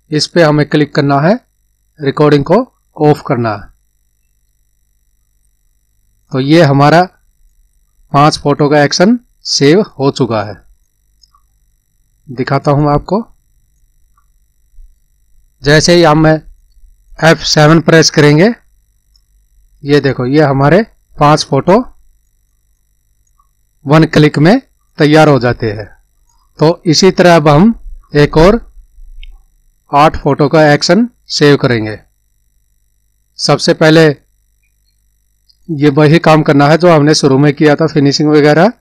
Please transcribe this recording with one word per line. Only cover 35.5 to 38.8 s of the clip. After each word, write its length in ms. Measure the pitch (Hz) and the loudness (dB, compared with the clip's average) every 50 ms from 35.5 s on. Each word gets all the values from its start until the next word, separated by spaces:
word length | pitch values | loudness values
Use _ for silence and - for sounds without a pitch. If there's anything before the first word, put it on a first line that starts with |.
| _ _ _ - | _ _ _ -12
ये 200 | 170 139 139 147 | -6 -2 0 0
वही 280 | 135 143 151 151 151 170 | 2 2 2 2 2 2
काम 240 | - 165 156 156 147 | 2 2 2 2 2
करना 240 | - 147 143 143 143 | 2 2 2 2 2
है 100 | 160 165 | 2 2
जो 140 | 170 180 | 2 2
हमने 220 | 170 156 143 147 156 | 2 2 2 0 0
शुरू 220 | - - 143 131 131 | 0 0 0 0 2
में 160 | 147 151 139 | 0 0 0
किया 220 | - 160 151 143 | 0 0 0 0
था, 120 | 135 160 151 | 0 -2 -2
finishing 420 | - 151 139 139 135 - 151 151 | -2 -2 -2 0 -2 -2 -2 0
वगैरह, 420 | 151 151 143 151 151 156 175 220 247 _ | 2 2 2 2 2 2 0 0 -2 _